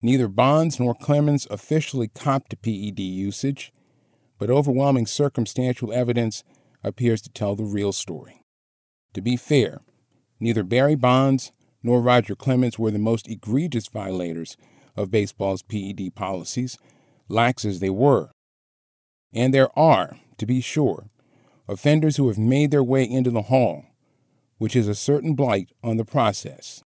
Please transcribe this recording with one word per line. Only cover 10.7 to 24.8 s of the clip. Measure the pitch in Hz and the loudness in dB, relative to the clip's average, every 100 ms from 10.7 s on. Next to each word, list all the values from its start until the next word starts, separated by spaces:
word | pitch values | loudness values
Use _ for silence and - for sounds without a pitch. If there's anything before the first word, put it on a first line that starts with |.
| 98 139 151 | 2 2 2
Bonds | 123 127 135 135 - _ _ _ | 2 4 4 0 -2 _ _ _
nor | 120 123 | 0 2
Roger | 120 123 107 101 | 4 2 2 -4
Clemens | - 127 127 - | 0 0 0 0
were | 113 | -2
the | 104 | 0
most | 107 113 - | 0 -2 -4
egregious | 107 - 123 175 120 - | -14 -4 -2 -2 -6 -8
violators | 110 98 92 87 82 80 - _ _ _ - | -10 -6 -6 -6 -6 -10 -16 _ _ _ -8
of | 101 | -2
baseball's | 107 101 - 98 95 | 0 -2 -2 -4 -4
P | - 107 | -6 -8
E | 98 | -6
D | 98 92 | -8 -10
policies, | - 95 95 82 - 127 - _ _ _ _ _ | -8 -6 -6 -6 -6 -6 -10 _ _ _ _ _
lax | 104 120 127 | 0 0 0
as | 107 92 | -6 -4
they | 95 | -4
were. | 95 139 120 76 _ _ _ _ _ _ _ _ _ _ | 2 4 2 0 _ _ _ _ _ _ _ _ _ _
And | 110 127 | -2 2
there | 135 131 - | 4 4 4
are, | 160 113 90 - _ _ | 4 4 2 -8 _ _
to | |
be | 107 127 | -2 -2
sure, | 123 - 135 85 104 _ _ _ _ _ - | -2 0 0 0 -10 _ _ _ _ _ -12
offenders | 101 147 156 156 147 | -2 2 4 2 2
who | 135 | 0
have | 104 | 2
made | 110 131 147 | 2 4 4
their | 143 | 2
way | 127 135 | 2 2
into | 123 127 127 | 2 0 0
the | 117 | 0
hall, | 104 131 117 76 - _ _ _ _ _ _ _ | 0 2 2 -2 -12 _ _ _ _ _ _ _
which | 110 | 0
is | 127 | 0